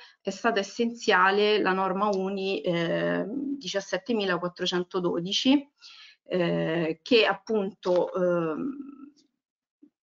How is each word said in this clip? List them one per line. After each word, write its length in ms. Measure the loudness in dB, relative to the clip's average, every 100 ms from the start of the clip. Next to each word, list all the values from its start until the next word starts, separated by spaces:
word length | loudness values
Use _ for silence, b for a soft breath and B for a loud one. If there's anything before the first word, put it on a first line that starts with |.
| B B
è 100 | -10
stata 280 | -2 0 0
essenziale 1000 | -2 -2 -2 0 2 4 6 4 4 4
la 120 | 2
norma 360 | 0 0 0 0
uni, 520 | 0 -2 -2 -2 -2
eh, 640 | -2 0 0 0 0 -2 -2
diciassettemilaquattrocentododici, 2500 | -6 -6 -6 -6 -6 -4 -4 -2 -2 0 0 -2 -4 -2 -2 -2 -2 -2 -2 -2 0 4 4 2 _ B B B B -6
eh, 720 | -2 0 0 0 0 -2 -4
che 260 | 2 4 4
appunto, 840 | 0 -2 -2 -2 -4 0 2 2
ehm, 1000 | 0 0 0 -2 -4 -6 -8 -14 -18 -20 -20 _ _ _ _ _ _ -20 _